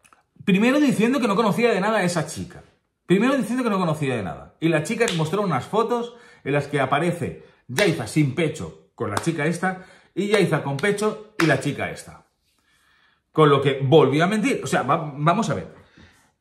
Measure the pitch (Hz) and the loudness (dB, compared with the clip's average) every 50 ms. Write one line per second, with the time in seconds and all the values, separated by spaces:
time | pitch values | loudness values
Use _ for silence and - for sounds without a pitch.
0 | _ _ _ _ _ _ _ - - - 190 190 220 247 269 302 302 269 180 - | _ _ _ _ _ _ _ -6 0 2 2 4 4 4 4 4 4 2 2 2
1 | 214 240 269 285 247 208 196 196 226 208 160 190 233 233 214 185 190 214 226 208 | 2 2 2 0 0 0 2 2 2 2 2 2 2 2 2 2 0 0 0 0
2 | 180 175 175 165 147 - - 101 87 - - - - _ _ _ _ _ _ _ | 0 0 -2 -2 -4 -6 -8 -10 -12 -12 -14 -18 -20 _ _ _ _ _ _ _
3 | _ - 175 202 233 262 285 269 214 220 240 254 247 226 202 190 185 165 147 - | _ 2 2 2 4 2 2 0 -2 -2 -4 -2 -2 -2 0 0 0 -2 -2 -2
4 | 147 135 123 113 98 85 71 67 - - - _ 156 165 160 151 151 - 226 220 | -2 -2 -2 -4 -4 -6 -10 -12 -14 -20 -8 _ 0 0 0 0 0 -2 -2 -2
5 | 233 220 180 165 156 - 190 202 208 190 151 120 - - - 214 233 226 240 240 | -2 0 0 -2 -2 -2 -2 -2 -2 0 -2 -2 -4 -2 0 0 0 0 0 -4
6 | 233 233 - - - - - - - 131 143 143 143 - 147 143 131 127 - - | -4 -6 -12 -18 -20 -20 -20 -12 -6 -2 -2 -2 -2 -2 -2 -2 -2 0 0 0
7 | 170 175 - - - 87 80 - - - _ _ _ - 123 131 208 180 143 - | 0 -2 -2 -2 -6 -8 -8 -10 -16 -20 _ _ _ -6 -2 0 2 2 0 -2
8 | 113 104 - 156 151 131 120 - 165 147 - - 82 80 - - _ _ _ - | -4 -2 0 0 2 2 0 -2 -2 -2 -4 -6 -10 -14 -14 -18 _ _ _ -8
9 | 117 107 104 104 - 165 151 - 147 160 175 - - 185 185 180 - - - - | -8 -6 -6 -4 -4 -4 -4 -2 -2 -2 -2 -2 -4 -4 -6 -6 -12 -20 -20 -20
10 | _ _ - - 196 202 214 208 180 - 160 139 - 139 139 139 - 208 202 202 | _ _ -8 -6 -2 2 2 4 4 2 2 -2 -2 -4 -4 -2 -2 -2 0 0
11 | 214 214 208 - - - _ - 165 156 135 - - 143 117 110 98 85 78 - | 0 -2 -2 -4 -10 -10 _ 0 0 2 2 0 0 -4 -6 -6 -6 -8 -10 -12
12 | - - - - _ _ _ _ _ _ _ _ _ _ _ _ _ _ _ _ | -16 -20 -20 -20 _ _ _ _ _ _ _ _ _ _ _ _ _ _ _ _
13 | _ _ _ _ _ _ - 156 156 147 143 135 - 143 135 - 139 127 151 156 | _ _ _ _ _ _ 2 4 4 6 6 4 2 0 0 0 2 6 6 6
14 | 131 127 135 151 170 190 220 214 185 277 226 - - - 180 147 120 123 151 170 | 6 6 4 2 2 2 0 0 0 0 -2 -2 -4 -2 -2 -2 0 0 -2 -2
15 | 156 151 131 147 147 160 180 220 208 - 117 95 82 - - - - _ _ - | -2 -6 -8 -2 0 0 2 0 0 -2 -4 -6 -6 -10 -16 -20 -20 _ _ -20
16 | - - _ _ _ _ _ _ | -20 -20 _ _ _ _ _ _